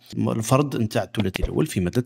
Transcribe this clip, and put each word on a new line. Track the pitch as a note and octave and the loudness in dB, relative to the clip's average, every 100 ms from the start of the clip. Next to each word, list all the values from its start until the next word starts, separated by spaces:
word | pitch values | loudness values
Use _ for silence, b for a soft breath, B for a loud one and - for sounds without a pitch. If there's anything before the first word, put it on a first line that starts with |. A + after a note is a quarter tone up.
| - A2+ | -12 -4
الفرد | A2 A#2+ G#2+ C3+ C#3+ A#2+ | -2 0 2 2 2 0
نتاع | G#2+ A#2 | -2 -2
الثلاثي | F#2+ - G2 - | -4 -2 -2 -2
الأول | - - D#3 | -2 0 0
في | G#2 | 0
مادة | F2 A2+ | 0 0